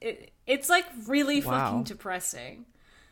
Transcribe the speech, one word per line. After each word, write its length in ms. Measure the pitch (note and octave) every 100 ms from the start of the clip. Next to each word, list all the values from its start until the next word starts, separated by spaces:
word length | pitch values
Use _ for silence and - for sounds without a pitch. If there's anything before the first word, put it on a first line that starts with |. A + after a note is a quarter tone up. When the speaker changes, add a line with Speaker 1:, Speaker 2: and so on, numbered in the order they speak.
Speaker 1:
it, 300 | A3+ - - _ -
it's, 220 | C#4 C#4
like, 160 | F#4 F4+ A#3+ G#3+
really 340 | C#4 C#4 C#4+
Speaker 2:
Wow. 100 | C#4 B3+ C3
Speaker 1:
fucking 180 | G2+
depressing. 840 | A3+ G#3 G3+ F3+ - - B2 - A#3 _ _ - -